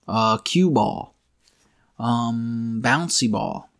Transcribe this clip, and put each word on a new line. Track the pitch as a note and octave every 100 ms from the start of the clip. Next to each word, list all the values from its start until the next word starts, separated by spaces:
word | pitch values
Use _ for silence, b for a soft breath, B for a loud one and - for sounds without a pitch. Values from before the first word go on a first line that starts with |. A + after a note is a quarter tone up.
| -
A | A2 A2 A2
cue | - F3 F#3
ball. | B2 G#2 - - _ _ _ _ _ _ _ _ -
Um, | A#2 A#2+ A#2 A#2 A#2 A#2 A#2 A2+
bouncy | A#2+ E3+ E3+ - A3
ball. | G3+ - - -